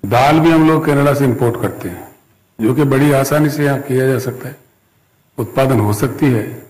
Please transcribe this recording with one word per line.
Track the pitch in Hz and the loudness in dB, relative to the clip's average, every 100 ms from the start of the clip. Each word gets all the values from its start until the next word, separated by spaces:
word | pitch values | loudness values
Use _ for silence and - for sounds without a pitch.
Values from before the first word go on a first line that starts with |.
| - | -2
दाल | 117 139 160 | 2 4 4
भी | 165 | 4
हम | 160 156 | 4 4
लोग | 156 156 | 2 2
कनाडा | 139 143 | 2 2
से | 127 135 | 2 0
import | 117 120 117 | 0 -2 -2
करते | 101 - 90 | -6 -8 -12
हैं, | 87 - _ _ _ _ _ | -12 -18 _ _ _ _ _
जो | 110 127 | -2 0
कि | |
बड़ी | 143 131 147 | 2 2 2
आसानी | 139 135 147 151 | 2 2 0 0
से | 139 143 | 0 -2
यहाँ | 139 | -2
किया | - 131 131 | -2 0 0
जा | 127 | -2
सकता | 123 120 131 | -4 -10 -14
है, | - _ _ _ _ _ _ _ - | -16 _ _ _ _ _ _ _ -10
उत्पादन | 113 - 131 123 | -6 -2 0 0
हो | 107 | 0
सकती | 107 131 - 147 | -2 -4 -2 0
है | 117 104 - - | 0 -4 -12 -20